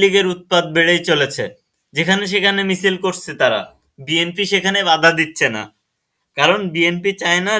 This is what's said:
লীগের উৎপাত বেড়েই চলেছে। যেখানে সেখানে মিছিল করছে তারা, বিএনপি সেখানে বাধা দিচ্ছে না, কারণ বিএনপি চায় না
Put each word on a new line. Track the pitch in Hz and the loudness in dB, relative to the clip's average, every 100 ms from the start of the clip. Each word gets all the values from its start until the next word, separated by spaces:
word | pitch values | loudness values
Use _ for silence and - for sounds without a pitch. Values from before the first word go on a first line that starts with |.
লীগের | 196 196 185 | 4 4 0
উৎপাত | 180 - 175 165 | -4 0 0 2
বেড়েই | 160 165 175 170 | 2 2 2 2
চলেছে। | 151 139 - 101 - _ _ _ | 0 0 -2 -8 -10 _ _ _
যেখানে | 143 165 196 202 | -4 0 0 0
সেখানে | 202 196 196 196 | 0 0 0 -2
মিছিল | 180 196 185 | 0 0 0
করছে | 190 180 - 131 | -4 -4 -6 0
তারা, | 131 107 92 _ _ - | 0 0 -6 _ _ -20
বিএনপি | 135 165 170 175 190 | -4 -2 -2 -4 -2
সেখানে | 196 190 196 180 | 0 0 -2 0
বাধা | 160 165 160 | 4 4 4
দিচ্ছে | 156 - 139 | -2 -2 -2
না, | 110 104 _ _ _ _ _ _ - | -2 -10 _ _ _ _ _ _ 0
কারণ | 151 202 190 | 0 0 -2
বিএনপি | 165 170 175 196 190 | 0 0 0 -4 -4
চায় | 175 175 | -2 0
না | 190 | 0